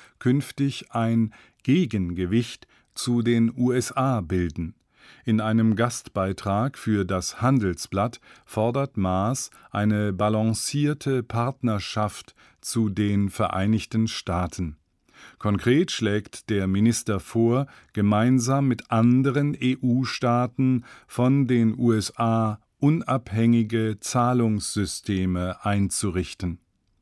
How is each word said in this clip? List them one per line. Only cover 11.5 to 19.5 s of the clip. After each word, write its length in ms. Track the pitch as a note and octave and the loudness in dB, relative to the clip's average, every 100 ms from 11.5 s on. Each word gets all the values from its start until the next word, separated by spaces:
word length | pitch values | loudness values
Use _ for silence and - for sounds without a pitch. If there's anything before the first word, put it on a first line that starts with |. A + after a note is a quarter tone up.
| - A#2+ G#2 - G#2+ G#2 - - _ - _ | -4 -2 -2 -4 -4 -4 -4 -20 _ -20 _
zu 300 | - A2+ G#2+ | -6 -2 -2
den 400 | G2 G#2 G2+ G2+ | 0 0 2 0
Vereinigten 760 | - G2 F#2 G2+ A2 - A2+ A2 | -2 -2 0 0 0 0 -2 -2
Staaten. 680 | - - F2 F2 - E2 - _ _ _ - - - | -4 -4 -4 -4 -6 -8 -8 _ _ _ -20 -20 -6
Konkret 520 | G#2 G2 A#2+ C#3 F#3+ | -2 0 2 2 2
schlägt 600 | - G#2+ G#2 - - - | -2 0 -2 -4 -16 -4
der 160 | G2+ F#2+ | -2 0
Minister 540 | G2 A2+ A2+ - G2 | 4 4 2 -2 -4
vor, 480 | - A#2 A#2 B2 C#3 - _ | -2 0 2 2 -2 -10 _
gemeinsam 760 | - G#2 G#2 A#2+ C3 A#2 C#3 C#3 | -2 2 4 4 2 2 0 0
mit 220 | A#2 - | -2 0
anderen 680 | A2+ A#2 B2+ C3+ C3+ C#3+ | 2 4 4 2 0 -2